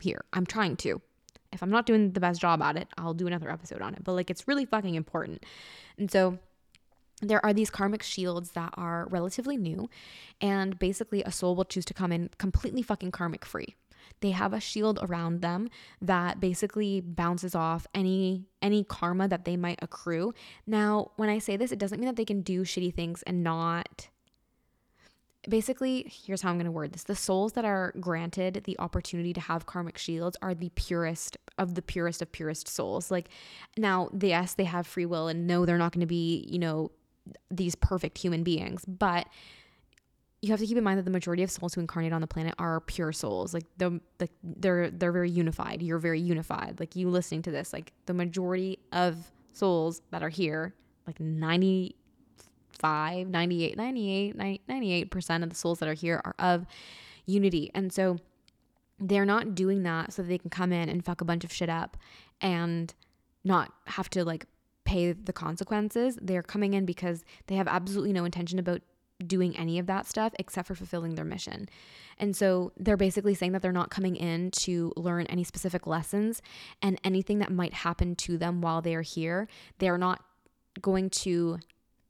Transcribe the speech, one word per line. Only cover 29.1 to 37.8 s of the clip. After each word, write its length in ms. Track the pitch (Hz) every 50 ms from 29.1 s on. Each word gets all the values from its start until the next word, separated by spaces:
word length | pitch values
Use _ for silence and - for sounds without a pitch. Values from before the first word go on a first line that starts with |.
| - 170 170 175
to 80 | 170 175
have 260 | 156 - 165 165 -
karmic 300 | - - 180 170 165 -
shields 400 | - - - 165 165 170 180 180 -
are 120 | - 190 180
the 160 | 165 175 170
purest 680 | - - - - 180 170 170 160 165 - - - - - - - - -
of 160 | 196 180 175
the 80 | 180
purest 380 | - - - 180 170 170 165 -
of 100 | 170 -
purest 380 | - - 160 151 156 - - -
souls. 420 | - - 127 95 98 185 165 -
Like, 200 | 190 180 170 - - - - - - - - - _ 220
now, 320 | 214 202 185 185 175 - - 196
yes, 360 | 202 190 170 170 180 180 -
they 100 | - 190
have 220 | 170 175 175 170
free 200 | - - 180 175
will, 220 | 170 175 160 160 165
and 180 | 160 170 170
no, 180 | 180 180 175 180
they're 140 | 175 170 170
not 140 | 170 175
gonna 140 | 175 175 170
be, 400 | 165 175 170 165 165 170 - - -
you 100 | - 175
know, 320 | 175 160 156 156 156 - - _ _ _ _ _ _ - - - _ _
these 240 | 190 175 185 175 170
perfect 440 | -